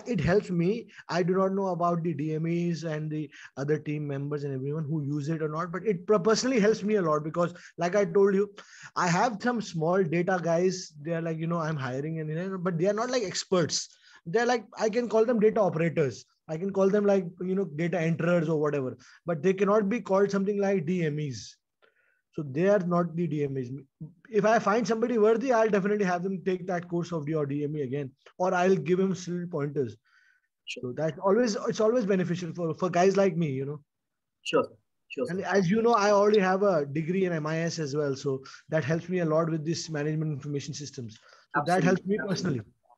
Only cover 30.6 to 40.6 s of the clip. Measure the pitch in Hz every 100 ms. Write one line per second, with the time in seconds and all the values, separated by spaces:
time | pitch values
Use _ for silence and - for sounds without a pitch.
30.6 | - 127 123 123 160 175 190 214 247 226
31.6 | 240 - 220 254 196 190 160 175 175 165
32.6 | 165 151 185 175 190 190 196 165 156 131
33.6 | 135 151 _ _ _ _ _ _ - 147
34.6 | 117 - _ _ - - 120 185 170 196
35.6 | 170 220 226 226 202 202 208 214 185 190
36.6 | 202 165 143 147 156 190 180 165 151 160
37.6 | 165 165 147 147 143 131 143 135 - -
38.6 | - 160 127 165 - 180 165 156 165 160
39.6 | 151 160 - 151 151 156 156 139 147 143